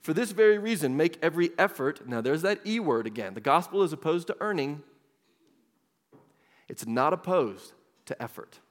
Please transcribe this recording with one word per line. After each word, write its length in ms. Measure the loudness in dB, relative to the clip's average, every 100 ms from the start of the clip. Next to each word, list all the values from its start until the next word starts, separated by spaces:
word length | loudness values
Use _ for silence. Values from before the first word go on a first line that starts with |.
"For 120 | -2
this 180 | -2 -2
very 280 | 4 6 6
reason, 360 | 2 0 0 2
make 220 | 0 2
every 340 | -2 2 0 2
effort." 500 | 0 2 -4 -4 -8
Now, 140 | -4
there's 220 | -2 0
that 160 | 0 -2 -2
E 120 | -2
word 280 | 0 0 0
again. 260 | -8 -10
The 80 | -6
gospel 400 | 2 2 2 0
is 120 | 0
opposed 340 | 0 -2 -2 -2
to 100 | -6
earning. 440 | -4 -2 -4 -6 -14 _ _ _ _ _ _ _ _ _ _ _ _ -20 _ _ _ _ _
It's 180 | -14 -4
not 280 | 0 2
opposed 600 | 0 0 0 0 -4 -18 -20 _ _ -12
to 160 | -10
effort. 380 | -10 -12 -20 -20 _